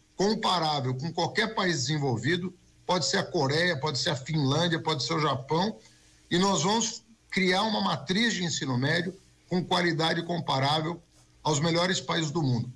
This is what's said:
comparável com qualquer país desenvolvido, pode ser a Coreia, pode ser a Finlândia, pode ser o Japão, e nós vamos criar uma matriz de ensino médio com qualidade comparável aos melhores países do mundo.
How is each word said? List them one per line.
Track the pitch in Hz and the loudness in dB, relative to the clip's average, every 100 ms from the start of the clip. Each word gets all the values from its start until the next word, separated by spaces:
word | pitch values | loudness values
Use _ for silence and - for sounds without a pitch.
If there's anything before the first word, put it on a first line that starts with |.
| _ | _
comparável | - 196 220 - 180 156 147 127 | 0 2 2 0 0 0 0 -2
com | 127 165 | -4 -4
qualquer | 175 165 - 220 | -2 0 0 -2
país | 220 185 156 | 0 0 0
desenvolvido, | 120 156 139 107 120 175 180 - _ _ | 0 0 0 0 0 0 -2 -10 _ _
pode | - 180 180 | -2 0 0
ser | 196 | -2
a | |
Coreia, | - 175 135 151 180 151 | 0 0 2 2 2 0
pode | 151 139 | -2 -2
ser | 170 | -2
a | 135 | -4
Finlândia, | - 156 135 151 175 165 | -2 0 2 2 2 0
pode | 156 151 | -2 -2
ser | - | -2
o | 160 | 0
Japão, | 151 131 - 156 208 - - - - - - | 0 0 0 0 0 -4 -14 -20 -20 -20 -2
e | 175 | 2
nós | 196 175 | 2 2
vamos | 180 226 220 - - - _ | 2 0 -2 -6 -14 -20 _
criar | 190 185 185 | 0 2 2
uma | 220 214 | 0 0
matriz | 196 156 - 190 233 | -2 -2 -2 0 0
de | 180 | 0
ensino | 175 - 139 123 | -4 -4 -2 0
médio | 139 170 175 - - _ - | 0 0 -2 -8 -16 _ -4
com | 180 | -2
qualidade | - 180 175 151 160 170 | 0 0 2 0 0 0
comparável | 170 170 147 135 139 156 156 170 - _ _ _ | -2 -4 -2 0 2 0 -2 -6 -12 _ _ _
aos | - 170 | -2 0
melhores | 170 165 180 180 | 2 2 2 0
países | - 170 156 | -2 -2 -2
do | 165 | 0
mundo. | 139 117 - | 2 2 0